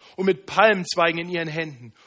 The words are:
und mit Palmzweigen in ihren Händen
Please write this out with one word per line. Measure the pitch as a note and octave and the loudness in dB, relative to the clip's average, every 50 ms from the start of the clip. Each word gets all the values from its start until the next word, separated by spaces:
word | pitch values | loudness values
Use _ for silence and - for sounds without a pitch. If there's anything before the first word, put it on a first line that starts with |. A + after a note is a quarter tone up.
| _ - - | _ -16 -8
und | - G3 | -4 0
mit | F#3+ F3+ - - | 0 0 -2 -4
Palmzweigen | - - F#3+ G#3 A3 G#3 F#3 F3 - - F3 E3+ E3+ E3 E3+ | -4 2 4 6 6 4 2 -2 -4 0 0 0 0 0 -2
in | E3+ F3 | -6 -6
ihren | F3+ E3+ E3 D#3+ | -6 -6 -6 -6
Händen | D3+ E3 D#3+ D#3 C#3 A#2+ B2 A2+ - _ _ | -6 -8 -8 -8 -10 -16 -20 -20 -20 _ _